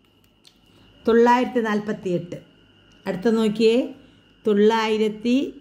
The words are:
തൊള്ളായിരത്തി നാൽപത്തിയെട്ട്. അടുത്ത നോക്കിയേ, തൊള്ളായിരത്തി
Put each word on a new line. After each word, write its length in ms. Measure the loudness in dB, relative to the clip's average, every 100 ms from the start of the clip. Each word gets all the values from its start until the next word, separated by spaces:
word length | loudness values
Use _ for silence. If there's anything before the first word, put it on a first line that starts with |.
| _ _ _ _ _ _ _ _ _ _ 0
തൊള്ളായിരത്തി 540 | 4 4 2 0 -4 -2
നാൽപത്തിയെട്ട്. 680 | -4 -6 -8 -4 -6 -6 -16 -18 _ _ _ _ _ -10
അടുത്ത 220 | -4 0 2
നോക്കിയേ, 400 | 0 2 2 2 -2 -8 -20 _ _ _ -2
തൊള്ളായിരത്തി 880 | 2 4 2 0 -2 -2 -2 0 0 -2 -8